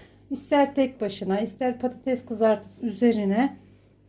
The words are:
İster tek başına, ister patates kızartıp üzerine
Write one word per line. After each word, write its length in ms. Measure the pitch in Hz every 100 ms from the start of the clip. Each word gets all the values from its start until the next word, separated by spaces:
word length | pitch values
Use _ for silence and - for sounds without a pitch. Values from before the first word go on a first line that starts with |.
| - _ -
İster 440 | 277 - 285 277 285
tek 260 | 262 -
başına, 380 | 208 - 190 196
ister 400 | 226 - 254 240
patates 460 | 247 247 - 254 -
kızartıp 460 | 214 220 214 - -
üzerine 760 | 240 190 240 220 202 208 269 - - - _ _